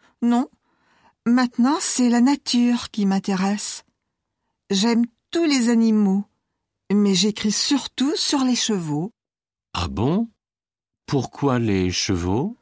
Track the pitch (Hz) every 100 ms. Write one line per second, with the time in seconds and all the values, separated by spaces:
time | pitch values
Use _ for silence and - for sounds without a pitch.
0 | _ - 240 240 269 _ _ _ _ _
1 | _ _ - 240 247 - 240 320 - -
2 | 247 240 247 285 - 247 240 240 - -
3 | 196 190 190 190 196 208 - - - _
4 | _ _ _ _ _ _ - 196 220 233
5 | 240 _ _ 330 330 277 233 233 226 214
6 | 202 196 202 _ _ _ _ _ - 202
7 | 202 190 208 202 214 202 - 285 - -
8 | 262 359 - 294 262 240 - 208 165 147
9 | 185 _ _ _ _ _ _ - 82 67
10 | 120 180 233 _ _ _ _ _ _ _
11 | - 143 110 - 139 123 113 98 92 90
12 | - 90 90 101 180 240